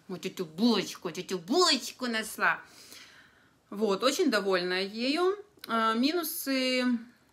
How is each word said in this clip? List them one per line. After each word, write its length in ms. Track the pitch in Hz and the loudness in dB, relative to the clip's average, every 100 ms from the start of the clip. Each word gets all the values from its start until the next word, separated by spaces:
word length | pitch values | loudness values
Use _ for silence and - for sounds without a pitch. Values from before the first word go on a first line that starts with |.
| - | -12
вот 180 | 175 190 | -10 -8
эту 180 | - | -8
булочку, 640 | 165 160 240 202 - - 175 | -8 2 4 4 0 -8 -8
вот 100 | 180 | -8
эту 200 | 175 185 | -6 -6
булочку 680 | 165 339 349 269 - - 247 | 0 4 4 2 -4 -8 -4
нашла. 540 | 226 220 - 180 160 - - - - - - - _ _ _ _ | -4 -6 0 0 0 -6 -20 -20 -20 -20 -20 -20 _ _ _ _
Вот, 320 | 202 214 190 | -2 0 2
очень 280 | 247 339 311 | 2 2 2
довольна 520 | 214 190 185 180 185 | 2 2 0 0 -2
ею. 540 | 196 220 254 320 370 403 - _ - | -4 -4 -2 2 0 0 -8 _ -4
А, 260 | 226 226 | 0 2
минусы, 920 | 226 277 349 311 - 277 262 254 254 247 233 - _ _ | 2 2 0 -4 -6 -2 0 0 0 0 0 -4 _ _